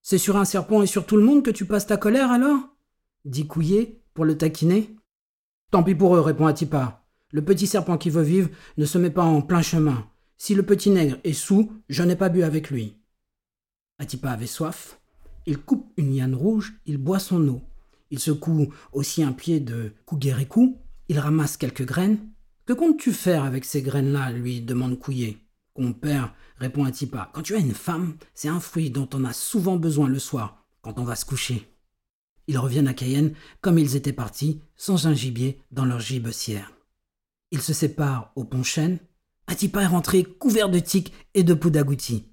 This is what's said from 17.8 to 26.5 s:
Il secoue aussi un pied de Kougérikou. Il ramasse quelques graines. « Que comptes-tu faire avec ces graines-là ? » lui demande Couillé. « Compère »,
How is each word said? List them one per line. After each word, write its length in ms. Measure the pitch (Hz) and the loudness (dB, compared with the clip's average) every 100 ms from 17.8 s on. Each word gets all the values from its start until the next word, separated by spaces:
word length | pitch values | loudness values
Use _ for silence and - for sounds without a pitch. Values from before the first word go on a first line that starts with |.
| _ _ _ | _ _ _
Il 100 | 139 | -6
secoue 520 | 160 147 165 160 143 - - | -2 -2 0 0 0 -4 -10
aussi 320 | - - - | -6 -4 0
un 80 | 147 | -2
pied 260 | 127 170 160 | -2 -2 -2
de 340 | 123 117 110 - | -2 -8 -8 -12
Kougérikou. 760 | - 147 135 131 135 226 254 254 - - - | -10 -4 -2 -2 0 4 2 2 -16 -18 -4
Il 100 | 147 | -2
ramasse 380 | 147 156 147 - | 2 0 0 -4
quelques 280 | 127 - | -6 -6
graines. « 340 | 123 131 190 214 - - _ _ - | -4 0 2 0 -4 -20 _ _ -4
Que 60 | |
comptes-tu 400 | 247 330 311 254 | 2 2 2 0
faire 300 | 190 180 165 | 0 0 0
avec 200 | 135 127 | 0 -4
ces 160 | - 147 | -4 -4
graines-là ? » 500 | 131 139 135 139 131 | -2 0 0 0 -2
lui 280 | 120 123 123 | -4 -6 -6
demande 380 | 117 123 127 123 | -4 -2 -2 -4
Couillé. « 400 | - 127 113 104 _ _ _ | -6 -4 -4 -8 _ _ _
Compère », 640 | - 123 110 147 143 113 - - | -4 -4 -2 -2 -2 -4 -10 -20